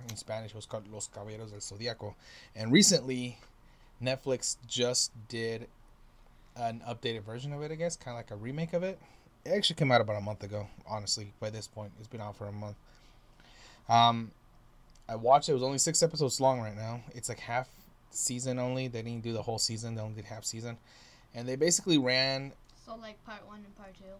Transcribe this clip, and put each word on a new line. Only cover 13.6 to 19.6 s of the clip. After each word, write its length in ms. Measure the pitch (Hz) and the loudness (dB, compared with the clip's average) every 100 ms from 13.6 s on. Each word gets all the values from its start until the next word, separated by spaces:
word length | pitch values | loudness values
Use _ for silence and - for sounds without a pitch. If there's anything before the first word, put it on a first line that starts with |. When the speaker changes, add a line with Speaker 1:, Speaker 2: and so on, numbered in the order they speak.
| - - - | -20 -14 4
Speaker 1:
Um, 420 | 117 117 117 110 - - - - - - - - | 8 8 6 -2 -12 -20 -20 -20 -20 -20 -20 -10
I 80 | 113 | -2
watched 320 | 113 143 156 | 6 6 6
it. 40 | |
It 40 | 135 | 2
was 80 | |
only 140 | 131 139 | 2 2
six 220 | - 156 | 2 4
episodes 400 | 160 151 135 - | 2 2 0 4
long 200 | 135 127 | 4 4
right 160 | 110 107 | -2 -6
now. 260 | 113 120 - | -8 -8 -10
It's, 160 | 123 - | -10 -8
like, 120 | 113 | -8
half 280 | - 123 127 - - - - | -2 -4 -4 -12 -20 -20 -14
season 500 | - - 123 127 127 | -4 -4 -2 -2 -2
only. 260 | 127 131 131 | 0 -2 -2
They 160 | 117 | -4
didn't 220 | 117 117 | -6 -4
do 80 | 117 | -4
the 100 | 113 | -4
whole 160 | 110 | -2
season. 380 | 110 | -2